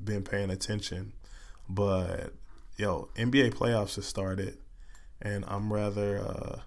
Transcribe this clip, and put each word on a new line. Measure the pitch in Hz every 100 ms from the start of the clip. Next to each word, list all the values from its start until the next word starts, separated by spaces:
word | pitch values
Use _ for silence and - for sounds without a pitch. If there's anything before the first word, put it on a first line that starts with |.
been | 98 101
paying | 92 101 98
attention, | 92 - 104 - 92 98 - - - - - -
but, | 95 101 95 90 87 - - - - - -
yo, | 104 85 - -
N | 117
B | 135
A | 120
playoffs | - 120 113 101 -
have | -
started, | - 95 95 95 - - - - - - -
and | 104 101 98
I'm | 101 107
rather, | 104 104 101 101 101
uh, | 101 - - -